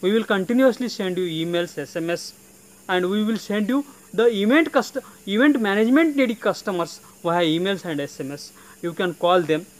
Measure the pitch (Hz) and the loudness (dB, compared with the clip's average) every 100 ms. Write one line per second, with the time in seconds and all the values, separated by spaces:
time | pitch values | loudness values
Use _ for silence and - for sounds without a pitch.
0 | 185 220 214 202 185 240 262 233 247 - | 2 0 0 -2 0 4 4 2 -6 -6
1 | 190 180 180 160 165 175 175 - 143 175 | -6 -4 -4 -4 -2 -2 -4 -8 -8 -6
2 | 165 170 - - - - - - - 185 | -4 -6 -8 -18 -20 -20 -20 -20 -4 -2
3 | 180 208 214 226 - 208 202 262 285 - | 0 0 0 -2 -4 -4 0 -2 -4 -14
4 | - 180 233 220 202 285 320 285 226 277 | -12 0 0 2 2 2 2 0 -2 -8
5 | - - - 202 285 277 214 196 226 269 | -12 -18 -4 2 4 4 2 2 4 4
6 | 330 277 254 220 214 180 - 185 170 - | 4 2 0 0 -2 -2 -4 -4 -4 -8
7 | - - 170 170 170 160 185 196 175 147 | -20 -8 -2 0 2 0 -2 -4 -6 -6
8 | 143 - 139 143 - - - - 170 165 | -8 -10 -12 -10 -16 -20 -20 -10 -10 -4
9 | 185 160 175 185 156 156 185 | -4 0 4 4 4 -2 -2